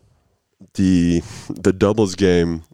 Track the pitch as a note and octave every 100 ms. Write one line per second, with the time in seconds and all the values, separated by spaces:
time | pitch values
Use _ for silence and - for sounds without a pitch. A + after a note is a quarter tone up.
0 | _ _ _ _ _ _ - - F#2+ F2+
1 | E2+ E2+ - - - - F#2+ F#2 G2+ G#2+
2 | G2+ F2+ F#2+ F2 E2+ E2 -